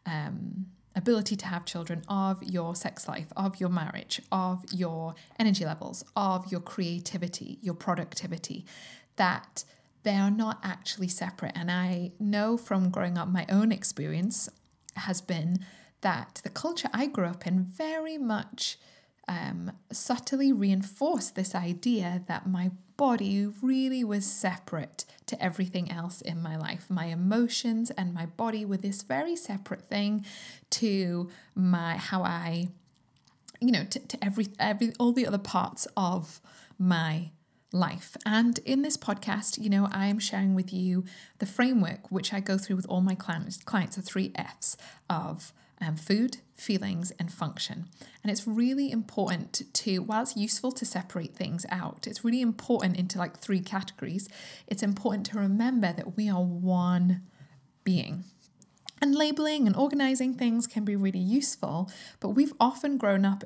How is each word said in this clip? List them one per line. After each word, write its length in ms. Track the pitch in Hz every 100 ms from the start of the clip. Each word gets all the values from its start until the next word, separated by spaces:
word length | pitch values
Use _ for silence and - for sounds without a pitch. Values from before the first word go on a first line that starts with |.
| 170
um, 600 | 156 147 - - - 190 - _ 185
ability 400 | 190 233 214 196
to 100 | 185
have 180 | 175
children, 380 | - 170 165 170 -
of 340 | 196 190 190
your 320 | - 180 165
sex 320 | 175 - - -
life, 260 | - 160 -
of 240 | 196 190
your 80 | 180
marriage, 520 | 175 156 - - - -
of 320 | 190 185 180 -
your 420 | 185 175 165 160 156 - -
energy 260 | 214 196
levels, 400 | 160 156 - - - -
of 340 | 196 185 185
your 100 | 180
creativity, 1000 | 175 - 170 175 175 180 175 - - -
your 120 | 190
productivity, 920 | 170 - 175 180 - 180 170 - - - - - - _
that 480 | - 180 - - - - - _ _
they 140 | 208 196
are 140 | 196
not 280 | 214 220 220
actually 420 | 190 175 - - 185
separate. 460 | - 185 180 -
And 160 | 170 170
I 420 | 180 180 175 180 -
know 380 | 208 208 214 233
from 340 | - 190 185
growing 260 | 185 175 175
up, 120 | 180
my 180 | 185 -
own 220 | 196 220
experience 800 | - - - 151 156 202 - - - _ _ - 196
has 240 | 190 180
been 440 | - 170 165 185 - - - _
that 400 | 196 139 - -
the 80 | 202
culture 380 | - 320 339 254
I 140 | 220 285
grew 200 | 214 175
up 200 | 180 170
in 160 | 185
very 560 | 185 - 311 320 320 311
much 600 | 240 208 - - - - - - _ _ -
um, 440 | 175 135 175 180 - _
subtly 600 | - - 240 - 269 277
reinforced 800 | 220 196 190 196 - 294 285 -
this 200 | - 190
idea 680 | 185 175 180 240 226 175 180 180
that 220 | 170 190
my 220 | 180 180 180 - -
body 500 | 277 233 202 196 208 208
really 400 | 254 262 262 254
was 240 | 220 202 196
separate 800 | - 185 175 - 160 - - - - -
to 140 | -
everything 480 | 185 165 180 180 165
else 300 | 170 175 -
in 220 | - 165
my 140 | 165 160
life. 300 | - 180 -
My 180 | 180 165
emotions 840 | 165 185 226 240 - 233 226 233
and 220 | - 180
my 140 | 175 165
body 380 | - 226 220
were 140 | 202 190
this 240 | 202 196
very 340 | - 262 330 339
separate 460 | - 196 - 196
thing 420 | - 202 208 214 202 - - - _
to 600 | - 226 196 175 175 175 - -
my, 420 | - 180 175 165 165
how 260 | - 185
I, 460 | - 170 170 170 180 - _ _ _ _ _ _ - -
you 100 | 247
know, 140 | 202
to, 160 | 196 269
to 240 | - -
every, 240 | 202 214 202 -
every, 340 | 208 208 233 -
all 140 | 240
the 140 | 247 -
other 120 | 202
parts 480 | 202 185 - - - -
of 440 | 180 180 156 - - - - -
my 520 | 180 165 160 156 160 - _ _ _
life. 460 | 185 170 180 - -
And 340 | 214 220 233 240
in 220 | - 269
this 140 | 302 -
podcast, 640 | - 202 208 202 - -
you 80 | 214
know, 200 | 196 202
I 140 | 202 202
am 120 | 214
sharing 360 | 208 196 196
with 180 | 185 185
you 320 | 185 185 180 185 - - -
the 80 | 202
framework 640 | - 247 240 165 - -
which 220 | 190 190
I 80 | 196
go 160 | 196 190
through 200 | 196 185
with 100 | 185
all 160 | 185
my 120 | 185
clients, 440 | 185 - 165 - -
clients, 380 | - 202 170 196
the 60 |
three 300 | 180 190 190
Fs 420 | - - - - - - - -
of, 420 | 165 165 160 - - _ _
um, 160 | 160 156
food, 420 | - 208 247 - -
feelings, 580 | - - 190 196 170 180 -
and 140 | 170
function. 560 | - 156 - - 170 170 - - -
And 100 | 208
it's 160 | 220 226
really 420 | 220 247 269 277
important 720 | 226 220 - 190 175 - - -
to, 240 | - 208 185
while 240 | 202 214
it's 140 | 262 208
useful 360 | 220 - 254
to 120 | 269
separate 520 | 233 190 185 180 160 -
things 280 | 180 175 -
out, 360 | 180 165 - -
it's 180 | -
really 160 | 233 247
important 560 | 240 220 - 233 185 180
into, 220 | 180 185
like, 200 | 175 -
three 220 | - 190
categories. 680 | 180 190 185 - 156 185 - - - - -
It's 160 | 202
important 440 | 208 202 240 208 190
to 120 | 208
remember 540 | 196 202 240 247 185
that 240 | 165 - 196
we 120 | 208
are 140 | 180
one 800 | 180 175 185 180 180 180 180 185 - _ - - _ _
being. 400 | 190 180 - 175 - - _ _ - _ - -
And 140 | 294
labeling 540 | 294 302 302 302 302 220
and 80 | 190
organizing 580 | 285 285 262 262 254
things 320 | 254 240 233 233
can 180 | 220
be 120 | 208 202
really 240 | 196 185
useful, 680 | 180 262 269 - - 156 185 - - -
but 120 | 196
we've 220 | 226 294 -
often 400 | 240 - 285 269
grown 260 | 202 196
up 200 | 196 196